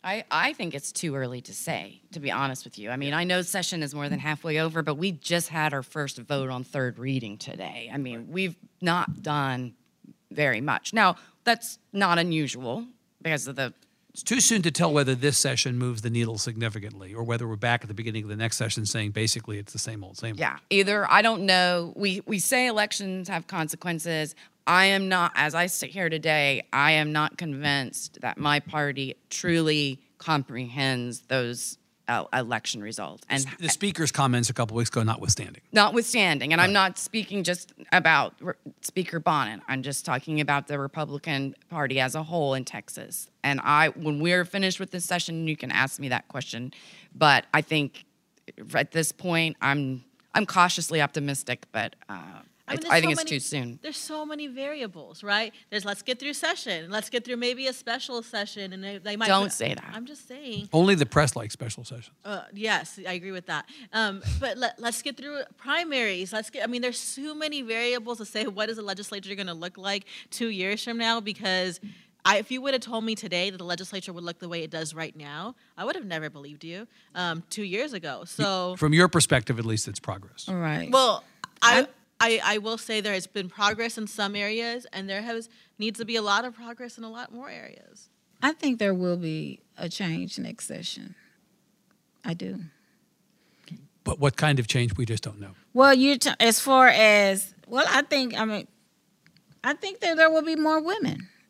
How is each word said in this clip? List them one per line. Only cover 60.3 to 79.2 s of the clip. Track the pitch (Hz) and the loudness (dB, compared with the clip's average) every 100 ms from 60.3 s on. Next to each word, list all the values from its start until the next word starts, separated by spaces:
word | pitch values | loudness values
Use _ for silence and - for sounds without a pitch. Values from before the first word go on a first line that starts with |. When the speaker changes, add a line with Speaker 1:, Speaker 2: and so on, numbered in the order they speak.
| 254 277 208 208 | -16 -10 -10 0
Speaker 2:
Only | 160 190 | 4 6
the | 185 | 6
press | 139 147 147 | 4 4 2
likes | - 107 | 0 -8
special | - 120 - | -8 -8 -10
sessions. | 117 123 - _ | -12 -16 -16 _
Speaker 3:
Uh, | 196 196 - | -10 -10 -10
yes, | 196 214 185 165 - 185 | -6 0 0 0 -12 -8
I | |
agree | 180 190 | -8 -8
with | 185 180 | -12 -6
that. | 156 - 302 233 | -6 -6 -18 -6
Um, | 220 214 196 - - | -2 0 -2 -4 -2
but | 262 214 | -2 -2
let, | 240 - | -4 -2
let's | 233 226 | -6 -4
get | 285 254 | -8 -10
through | 277 285 247 _ | -10 -10 -10 _
primaries. | 254 311 339 269 226 180 185 | -4 -2 0 0 0 -2 -4
Let's | 220 220 | -6 -6
get, | 277 | -6
I | 226 | -4
mean, | 247 | -2
there's | 247 240 - - | -2 -4 -8 -8
too | 294 | -10
many | 302 311 294 | -6 -6 -6
variables | 233 226 240 247 233 226 | -4 -2 0 -2 -4 -8
to | |
say | 208 214 220 | -6 -4 -4
what | 196 214 | -2 -4
is | 226 | -4
the | |
legislature | 202 190 202 202 190 | -8 -8 -8 -10 -10
gonna | 196 185 | -8 -8
look | 165 175 190 | -8 -10 -6
like | 190 202 196 - - | -4 -4 -6 -20 -14
two | - 233 | -6 -4
years | 196 185 214 | -2 -2 -2
from | 240 233 | -4 -2
now, | 226 233 | 0 0
because | 208 190 208 185 185 175 208 - _ _ | -4 -4 0 0 0 -6 -14 -18 _ _
I, | 185 202 | 4 4
if | 214 | 2
you | 254 | -4
would | 269 | 0
have | 262 | -2
told | 226 226 | -2 -4
me | 226 220 | -2 -4
today | 208 175 190 | -2 -2 -2
that | 185 | -4
the | |
legislature | 170 175 185 196 180 | -6 -6 -6 -10 -10
would | 175 | -10
look | 170 170 | -10 -10
the | 175 | -8
way | 170 | -8
it | 160 | -6
does | 160 160 | -6 -8
right | 160 160 156 | -8 -10 -10
now, | 143 151 202 262 _ - | -14 -10 -12 -14 _ -8
I | |
would | 214 349 | -6 -6
have | 214 | -6
never | 160 156 | -6 -6
believed | 151 143 147 | -10 -18 -14
you, | 160 180 233 _ _ 175 | -12 -12 -14 _ _ -4
um, | 180 165 - | -2 -4 -6
two | - | -6
years | 202 190 294 | -4 -2 -4
ago. | 214 156 120 175 | -6 -8 -10 -10
So | - 208 190 180 180 | -2 0 0 -2 0
Speaker 2:
From | 151 | 6
your | 160 180 | 8 8
perspective, | 170 | 6